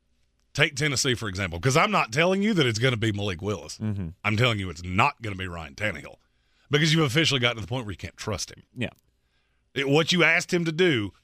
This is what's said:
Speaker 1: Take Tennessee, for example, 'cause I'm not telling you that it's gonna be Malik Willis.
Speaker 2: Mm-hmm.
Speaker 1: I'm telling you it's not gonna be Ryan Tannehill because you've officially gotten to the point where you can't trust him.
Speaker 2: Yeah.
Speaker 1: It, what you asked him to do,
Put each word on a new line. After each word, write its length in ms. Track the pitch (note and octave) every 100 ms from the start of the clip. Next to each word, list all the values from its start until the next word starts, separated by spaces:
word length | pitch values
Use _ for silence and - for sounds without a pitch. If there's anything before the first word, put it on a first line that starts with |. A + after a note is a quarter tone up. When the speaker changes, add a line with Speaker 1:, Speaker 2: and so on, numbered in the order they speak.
| _ _ _ _ _
Speaker 1:
Take 220 | - D#3+
Tennessee, 400 | C#3 D3+ C3 C3+
for 140 | A#2 A2
example, 300 | F#2+ F#2+ E2+
'cause 180 | C3 D3
I'm 140 | G#3
not 200 | F#3 C#3+
telling 300 | B2+ F3 F#3+
you 100 | G#3+
that 120 | F#3 B2+
it's 120 | G#2+
gonna 180 | C3 A#2
be 140 | A2+
Malik 300 | G2+ G#2 E2+
Willis. 360 | F#2+ F#2 D#2 -
Speaker 2:
Mm-hmm. 300 | G#2+ G2+ E2 -
Speaker 1:
I'm 140 | G#2 G#2+
telling 220 | B2 G#2+
you 100 | F#2
it's 140 | D#2+
not 360 | F2+ F#2 C#3 -
gonna 140 | A2
be 120 | F#2+ F#2+
Ryan 260 | E2+ D#2
Tannehill 400 | C#2 G#2 D2+ C#2+ - _ _ _ _ -
because 220 | C#3+ D#3+
you've 120 | D#3+
officially 340 | D3 C#3+ D3 C#3
gotten 180 | A#2+ A#2
to 40 |
the 60 | F2+
point 180 | B2+
where 60 | G#2
you 60 | F2
can't 200 | E2+ -
trust 340 | - F#2 -
him. 120 | - -
Speaker 2:
Yeah. 140 | B2 A2+ - _ _ _ _ _ _ _
Speaker 1:
It, 140 | C3 C#3
what 240 | D3 E3
you 120 | F3
asked 300 | D#3+ E3+ -
him 120 | F3+
to 60 | E3
do, 420 | D#3 F#3 B2 G2+ -